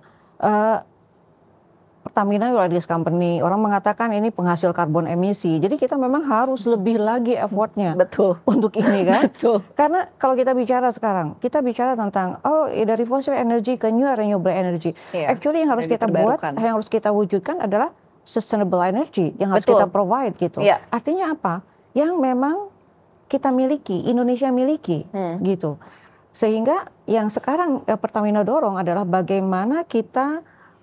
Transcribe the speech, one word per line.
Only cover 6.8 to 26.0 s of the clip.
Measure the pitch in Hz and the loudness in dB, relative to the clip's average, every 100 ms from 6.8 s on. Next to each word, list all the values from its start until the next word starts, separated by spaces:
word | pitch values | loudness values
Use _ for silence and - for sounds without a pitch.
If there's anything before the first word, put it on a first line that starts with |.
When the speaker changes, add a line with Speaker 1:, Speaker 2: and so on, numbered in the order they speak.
| 190 226 | 0 0
Speaker 1:
lagi | 214 240 233 | 0 0 0
effortnya | 240 202 202 214 208 190 160 | 0 -2 -2 -2 -2 -2 0
Speaker 2:
Betul. | 185 - 196 170 - | 0 2 2 2 0
Speaker 1:
untuk | 208 214 214 | 2 2 2
ini | 220 202 | 2 2
kan. | 180 196 277 | 4 4 2
Speaker 2:
<laughs> | |
Betul. | - - 214 - | 0 0 0 -2
Speaker 1:
Karena | - 294 359 - | 0 2 2 -2
kalau | _ 269 254 | _ 0 2
kita | 254 | 2
bicara | 254 233 254 254 | 0 2 2 0
sekarang, | 226 226 190 156 - | -2 -2 0 -2 -4
kita | 247 302 | -2 0
bicara | 254 226 247 254 | -2 0 -2 0
tentang, | 202 196 185 185 - | -2 -2 -2 -2 0
oh, | 311 285 | 2 0
ya | - 214 | 0 0
dari | 220 | 0
fossil | 233 269 269 | 0 0 0
energy | 262 240 233 220 | 0 0 0 0
ke | 247 220 | -2 0
new | 226 277 | 2 2
renewable | 247 214 202 175 | 0 0 0 0
energy. | 175 180 175 165 160 - | 0 -2 -2 -4 -6 -8
Speaker 2:
Iya, | 180 151 | -4 -2
Speaker 1:
Actually | 247 294 320 320 | 0 0 0 2
yang | |
harus | 240 165 | 0 0
Speaker 2:
energi | 226 | 0
Speaker 1:
kita | 226 | 0
buat, | 180 208 285 | 2 2 0
Speaker 2:
terbarukan. | 160 147 | -2 -2
Speaker 1:
yang | 226 220 | -2 -2
harus | 214 | -2
kita | 220 208 | -2 0
wujudkan | 208 202 196 185 349 | 0 0 -2 -2 -4
adalah | 208 202 302 - _ _ | -2 0 -2 -4 _ _
sustainable | - - - 214 196 180 | -6 -6 -2 -2 0 2
energy | 180 202 311 - 160 - | 0 0 -2 -2 -2 -2
yang | 196 | 0
harus | 196 - | 2 4
Speaker 2:
Betul. | 226 | 4
Speaker 1:
kita | 202 | 4
provide | 190 190 240 254 - | 2 0 0 -2 -2
gitu. | 233 - | -4 2
Speaker 2:
Iya. | - 180 - | 2 2 0
Speaker 1:
Artinya | 233 285 349 349 | -6 -2 -2 -2
apa? | 311 - 170 - _ _ | -2 -4 -4 -10 _ _
Yang | 240 302 359 | 0 0 0
memang | 262 247 277 349 403 _ _ _ _ _ _ | 0 0 0 -2 -6 _ _ _ _ _ _
kita | 269 269 | -2 0
miliki, | 254 262 294 - 180 - | 0 0 -2 -2 -4 0
Indonesia | 247 247 247 269 | 0 0 0 0
miliki | 254 262 311 - 160 - | 0 0 -2 -2 -4 -4
Speaker 2:
Hmm. | 202 180 170 | -6 -6 -4
Speaker 1:
gitu. | 190 185 160 143 - - | -2 -2 -4 -8 -14 -20